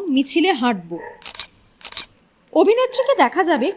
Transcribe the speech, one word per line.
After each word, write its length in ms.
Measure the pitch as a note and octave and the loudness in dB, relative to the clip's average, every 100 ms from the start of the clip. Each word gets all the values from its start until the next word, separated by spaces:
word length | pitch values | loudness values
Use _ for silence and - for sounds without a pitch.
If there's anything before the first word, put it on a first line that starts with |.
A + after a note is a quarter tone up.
| F#4+ | -2
মিছিলে 440 | C4 C#4 E4+ E4+ | -2 0 0 0
হাঁটব। 380 | D4+ B3 G#3 E3+ E3+ - - - - - _ _ _ - - - _ _ _ _ | 2 0 -2 -6 -12 -12 -18 -18 -14 -16 _ _ _ -16 -14 -14 _ _ _ _
অভিনেত্রীকে 640 | D#4 E4+ A4+ B4+ B4+ C5 C5+ | 2 4 4 2 0 0 2
দেখা 240 | A#3 E4 | 2 2
যাবে 240 | E4+ D4 C#4 | 0 2 0